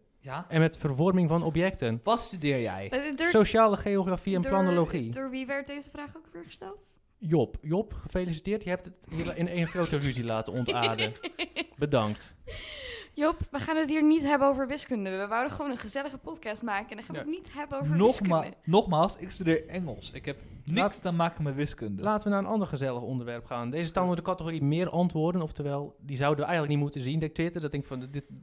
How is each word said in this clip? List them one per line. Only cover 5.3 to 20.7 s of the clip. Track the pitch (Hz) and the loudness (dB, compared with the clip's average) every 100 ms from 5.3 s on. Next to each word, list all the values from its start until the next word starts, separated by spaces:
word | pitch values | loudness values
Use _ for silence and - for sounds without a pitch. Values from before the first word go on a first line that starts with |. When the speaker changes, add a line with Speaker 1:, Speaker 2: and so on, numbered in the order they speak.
Speaker 3:
wie | 254 254 | -6 -4
werd | 277 277 | -6 -6
deze | 285 277 | -10 -12
vraag | - 294 320 | -12 -12 -14
ook | 320 | -18
weer | 339 | -16
gesteld? | 339 - 381 403 - - _ - | -16 -14 -14 -14 -16 -20 _ -8
Speaker 2:
Job. | 160 160 113 - | 0 2 2 0
Job, | 151 175 220 | -2 -2 -2
gefeliciteerd. | - - 180 180 160 190 214 | -6 -6 -4 -2 -4 -4 -4
Je | 202 | -2
hebt | 180 | -6
het | 180 - - | -6 -20 -10
hier | 160 170 170 | -6 -4 -2
in | 175 | -2
één | 175 165 | 0 0
grote | 185 165 151 | 0 0 2
ruzie | 139 123 | 0 -2
laten | 117 113 110 | 0 -2 -2
ontaarden. | 120 120 120 117 110 - 110 339 - 339 | -2 0 2 2 0 -2 -4 -10 -8 -8
Speaker 3:
<laughs> | - 330 - | -6 -8 -4
Speaker 2:
Bedankt. | 147 135 107 104 - - - - - 571 508 466 - | 2 4 2 -2 -8 -18 -14 -12 -12 -12 -12 -12 -12
Speaker 3:
Job, | - 294 311 - | 0 0 0 -4
we | 277 | -6
gaan | 240 320 | -2 0
het | 311 | 2
hier | 311 | 4
niet | 302 320 | 6 6
hebben | 277 294 277 | 4 4 4
over | 269 269 | 4 0
wiskunde. | 285 - 240 190 | -4 -4 -2 -2
We | 190 202 | -2 -2
wouden | 226 269 | -2 -2
gewoon | - 285 | -2 -4
een | 247 | -6
gezellige | 220 277 277 269 | -6 -6 -6 -10
podcast | - 320 226 214 | -12 -12 -8 -8
maken | 233 202 220 | -4 -4 -4
en | 214 | -12
dan | |
gaan | 220 | -10
we | 151 | -8
Speaker 2:
Ja. | 285 | -6
Speaker 3:
het | 349 | -8
niet | - | -10
hebben | 277 294 277 | -12 -8 -4
over | 147 160 | 2 6
Speaker 1:
Nogma-, | 208 262 196 160 | 6 6 4 2
Speaker 3:
wiskunde. | - - - | 0 -6 2
Speaker 1:
nogmaals, | 180 226 160 185 - | 4 4 4 2 0
ik | 180 | -10
studeer | - 175 160 156 | -4 2 2 2
Engels. | 185 170 107 - | -6 -6 -8 -12
Ik | 135 | -12
heb | - 139 - - | -10 -10 -12 -14
niks | - | -4